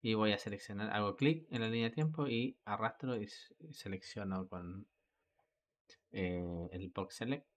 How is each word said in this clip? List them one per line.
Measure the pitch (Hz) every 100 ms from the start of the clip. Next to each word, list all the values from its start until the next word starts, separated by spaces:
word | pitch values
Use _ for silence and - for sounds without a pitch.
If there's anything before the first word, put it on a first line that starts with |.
Y | 117 110
voy | 107
a | 101
seleccionar, | - 101 - 101 107
hago | 101 101 98
clic | 143 160 -
en | 123
la | 113
línea | 117 113
de | 135
tiempo | 156 156 143
y | 117 127 - -
arrastro | 208 110 - 131 120
y | 104
s-, | - - -
y | 156 143
selecciono | 101 95 - - 95 95 95
con, | 90 90 92 107 _ _ _ _ _ _ _ _ _ _ - _
eh, | 104 90 90 87 87 87
el | 90 95
box | 92 95 -
select. | 117 135 -